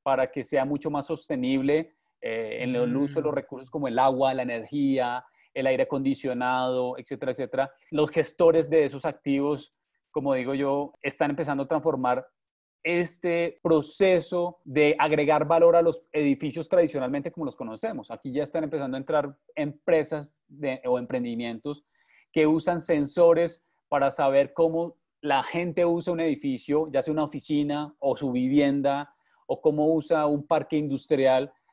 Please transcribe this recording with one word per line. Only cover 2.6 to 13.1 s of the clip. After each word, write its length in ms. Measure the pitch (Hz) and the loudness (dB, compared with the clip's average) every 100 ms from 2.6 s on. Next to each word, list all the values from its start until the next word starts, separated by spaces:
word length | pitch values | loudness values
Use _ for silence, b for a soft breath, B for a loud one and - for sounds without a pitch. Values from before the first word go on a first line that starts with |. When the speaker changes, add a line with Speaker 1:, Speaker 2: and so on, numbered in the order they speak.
Speaker 1:
en 140 | 123 | -4
el 220 | 123 123 127 | -2 -2 -2
uso 240 | 143 147 | -2 -2
de 40 | |
los 80 | 147 | -2
Speaker 2:
Mm. 40 | 143 | -4
Speaker 1:
recursos 340 | - 127 131 | -6 -14 -10
como 180 | 160 139 | -6 -4
el 100 | 117 | 2
agua, 340 | 131 131 135 | 2 2 0
la 100 | 131 | -2
energía, 800 | 123 117 110 147 139 135 123 123 - b b | -4 -6 -6 -2 0 0 -2 -4 -10 b b
el 140 | 135 131 | -4 0
aire 180 | 131 | 0
acondicionado, 1120 | 131 139 135 139 135 123 123 127 127 127 127 127 | 0 -2 -2 -2 -4 -2 -2 0 0 -2 -2 -6
etcétera, 340 | 123 131 131 | -10 -8 -6
etcétera? 380 | 127 127 131 135 _ b | -6 -4 -2 -4 _ b
Los 200 | 147 151 | -2 0
gestores 580 | 165 147 - 170 165 147 | 0 -2 4 4 6 4
de 140 | 160 | 2
esos 200 | 143 139 | 2 0
activos, 720 | 156 - - 139 143 143 - _ _ _ _ | -8 -6 -2 0 0 -4 -8 _ _ _ _
como 240 | - 139 | -6 -2
digo 200 | 131 123 | -2 -2
yo, 400 | 135 139 139 143 - | -2 0 -2 -4 -8
están 280 | 143 - 147 | -8 -2 -2
empezando 340 | 143 147 139 | -2 -4 -4
a 40 | 139 | -2
transformar 580 | 160 160 139 127 123 127 _ _ _ _ _ 160 | -2 0 0 0 -2 -4 _ _ _ _ _ -4
este 720 | 175 175 | -2 -2